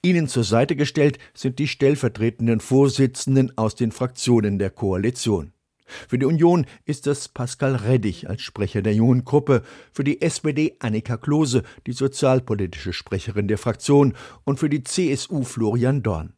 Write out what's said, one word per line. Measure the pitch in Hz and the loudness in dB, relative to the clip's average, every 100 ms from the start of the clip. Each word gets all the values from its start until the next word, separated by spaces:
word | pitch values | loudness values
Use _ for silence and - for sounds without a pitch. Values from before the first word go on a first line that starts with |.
Ihnen | 175 175 151 | 2 2 2
zur | 127 | 0
Seite | 104 113 131 143 | 2 2 2 0
gestellt | 143 - 147 - - | -2 2 2 0 -14
sind | - - 127 | -8 -6 -4
die | 143 | -6
stellvertretenden | - 139 147 123 - 113 - 113 113 | 2 2 2 -2 0 -2 0 0 0
Vorsitzenden | - 131 139 - 135 127 - 135 131 - | 2 4 4 4 0 0 0 2 2 0
aus | 110 | -4
den | - 117 | 0 -4
Fraktionen | - 127 - - 120 104 98 | -2 -6 -4 2 4 4 -2
der | 95 | -4
Koalition. | - 101 92 107 123 117 98 71 _ _ _ | -4 -4 0 -2 -2 -2 -2 -4 _ _ _
Für | _ - - 123 | _ -20 -6 -2
die | |
Union | 135 165 170 175 135 - - | 0 4 4 4 0 -8 -8
ist | 147 143 | -6 -4
das | 139 - | -4 -6
Pascal | - 123 - 139 135 | -8 -8 -4 -2 -2
Reddich | 104 127 104 90 - | 0 0 0 -6 -8
als | 95 | -10
Sprecher | - - 98 107 | -10 -6 -4 -2
der | 98 | 0
jungen | 107 117 127 123 | 2 4 4 2
Gruppe, | 147 143 127 - - - | 0 2 0 0 -20 -18
für | - | -6
die | 139 147 | -4 -2
S | 165 - | -2 -2
P | 156 | -4
D | 143 156 - | -2 -2 -4
Annika | 117 107 - 117 | -4 -4 -4 -6
Klose, | - 147 147 120 - - - | -2 0 2 0 -2 -14 -10
die | |
sozialpolitische | 123 135 - 139 131 127 107 92 78 92 | -4 -4 0 2 2 0 -4 -4 -6 -10
Sprecherin | 87 - 95 - 101 101 | -10 -6 -6 -4 -4 -2
der | 104 | -2
Fraktion, | - 110 - 143 139 - - - | -2 -4 2 4 4 0 -14 -12
und | - 175 | -6 -2
für | 156 | 0
die | 147 | -2
C | 131 - 175 | -4 -2 0
S | 135 - | -2 -4
U | 165 | -6
Florian | 127 - 110 117 123 139 | -4 -2 0 2 0 0
Dorn. | 110 82 80 | -2 -4 -6